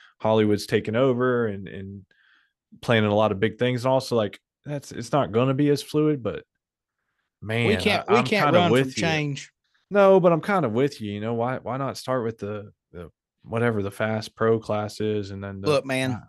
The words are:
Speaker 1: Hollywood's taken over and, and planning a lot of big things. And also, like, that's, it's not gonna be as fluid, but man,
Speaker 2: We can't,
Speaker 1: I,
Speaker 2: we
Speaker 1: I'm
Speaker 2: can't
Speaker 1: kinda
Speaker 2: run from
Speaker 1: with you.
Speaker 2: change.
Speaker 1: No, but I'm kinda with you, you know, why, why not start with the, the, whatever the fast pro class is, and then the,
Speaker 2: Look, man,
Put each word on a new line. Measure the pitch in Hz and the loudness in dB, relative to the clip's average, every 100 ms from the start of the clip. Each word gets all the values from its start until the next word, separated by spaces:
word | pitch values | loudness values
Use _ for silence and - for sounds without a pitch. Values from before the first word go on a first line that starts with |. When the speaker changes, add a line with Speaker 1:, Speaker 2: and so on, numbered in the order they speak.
| - _ | -20 _
Speaker 1:
Hollywood's | 110 110 107 101 - | 2 4 4 2 0
taken | 110 110 113 | -2 0 0
over | 135 120 127 120 113 | 2 2 0 0 -2
and, | 98 92 | -6 -12
and | 98 98 98 95 _ _ _ _ _ _ - | -14 -14 -16 -20 _ _ _ _ _ _ -10
planning | - 113 107 | 0 2 4
a | 104 | 2
lot | 107 | 2
of | 98 | 0
big | 107 110 | -2 -2
things. | 123 123 127 | -2 -2 0
And | |
also, | 131 131 117 | 0 0 -2
like, | 101 - _ _ 135 | -2 -6 _ _ -12
that's, | 143 - | -12 -10
it's | - 120 | -12 -2
not | 147 82 | 0 0
gonna | 110 127 131 | 2 2 2
be | 147 | 2
as | 143 | 0
fluid, | - 151 151 147 | 0 0 0 0
but | 107 73 - _ _ _ _ _ _ _ _ _ | -4 -8 -14 _ _ _ _ _ _ _ _ _
man, | 101 113 120 | -6 0 2
Speaker 2:
We | - | 2
can't, | 208 196 - | 0 0 2
Speaker 1:
I, | |
Speaker 2:
we | 202 | 0
Speaker 1:
I'm | |
Speaker 2:
can't | 131 208 147 | 2 2 4
Speaker 1:
kinda | |
Speaker 2:
run | 175 175 131 | 4 4 4
from | 135 | 2
Speaker 1:
with | - | -2
you. | 170 156 | -2 0
Speaker 2:
change. | 147 139 - _ _ _ _ | -2 -6 -12 _ _ _ _
Speaker 1:
No, | 202 196 190 | 4 6 8
but | 175 | 6
I'm | 165 | 4
kinda | - 196 131 | 2 0 0
with | 113 143 - | 0 0 -2
you, | 107 | -8
you | 104 | -6
know, | 110 117 | -4 -2
why, | 120 131 | -2 -4
why | - 131 | -6 -6
not | 135 - | -6 -8
start | - 127 117 | -4 -2 -4
with | 113 | -6
the, | 101 107 104 _ _ | -10 -10 -12 _ _
the, | 85 82 _ _ _ | -18 -18 _ _ _
whatever | - 113 120 110 | -6 0 0 0
the | 98 | -4
fast | - 110 110 107 - | -4 -2 -2 -6 0
pro | 113 113 | 2 2
class | - 107 104 - | 0 -4 -4 -4
is, | 107 107 98 | -4 -2 -6
and | 98 | -10
then | 98 98 | -10 -6
the, | 131 | 0
Speaker 2:
Look, | 139 135 | 0 0
man, | 131 131 117 | -4 -2 -6